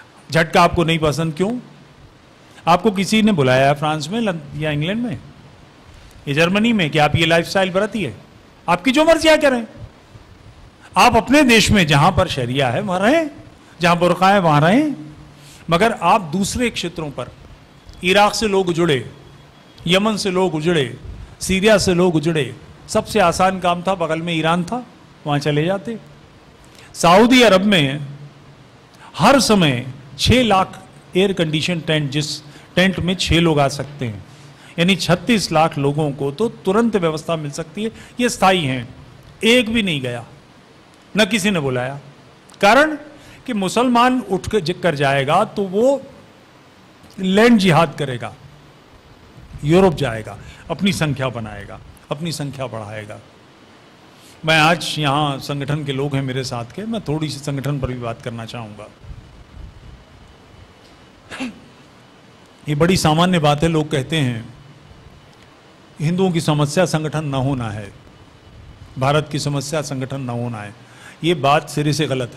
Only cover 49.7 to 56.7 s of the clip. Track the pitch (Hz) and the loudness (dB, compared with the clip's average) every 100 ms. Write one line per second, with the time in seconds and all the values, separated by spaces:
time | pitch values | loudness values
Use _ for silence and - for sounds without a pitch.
49.7 | 170 190 143 135 113 107 98 - - - | 4 4 2 -4 -6 -10 -16 -18 -20 -10
50.7 | 156 196 147 156 131 131 120 110 104 98 | -4 -2 -2 -2 -2 -6 -6 -10 -14 -16
51.7 | 98 - - - 147 165 147 143 131 131 | -18 -20 -20 -12 -10 -8 -8 -10 -8 -10
52.7 | 113 104 107 107 104 - - - - - | -10 -12 -14 -14 -18 -20 -20 -20 -20 -20
53.7 | - - - - - - - 156 160 156 | -20 -20 -20 -20 -20 -20 -8 0 4 4
54.7 | 175 - - 151 139 151 135 - 143 139 | 2 -2 -4 -2 0 -2 -4 -6 -6 -4
55.7 | 147 143 135 143 135 135 127 127 123 117 | -4 -4 -4 -4 -4 -4 -6 -6 -8 -10